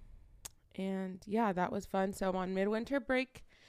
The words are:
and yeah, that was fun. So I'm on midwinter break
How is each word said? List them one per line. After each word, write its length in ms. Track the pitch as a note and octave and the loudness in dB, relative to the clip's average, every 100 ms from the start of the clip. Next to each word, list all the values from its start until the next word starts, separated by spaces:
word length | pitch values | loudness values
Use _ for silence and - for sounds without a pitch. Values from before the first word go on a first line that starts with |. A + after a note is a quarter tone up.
| - - - - - - _ - | -18 -20 -20 -18 -18 -18 _ -6
and 480 | F#3+ F#3+ F#3+ F#3 - | -4 -2 -4 -8 -2
yeah, 280 | A3 A3 | 2 2
that 180 | F3+ F3+ | 4 2
was 140 | G3+ - | 0 -2
fun. 260 | G3 G3 | 0 0
So 180 | G3 F#3+ | 2 0
I'm 60 | F#3 | 0
on 180 | F#3 | 0
midwinter 460 | F#3+ G3 A3 A#3 C#4 | 2 2 2 0 -2
break 460 | A#3 B3+ C4 - - - | 2 0 0 -6 -20 -20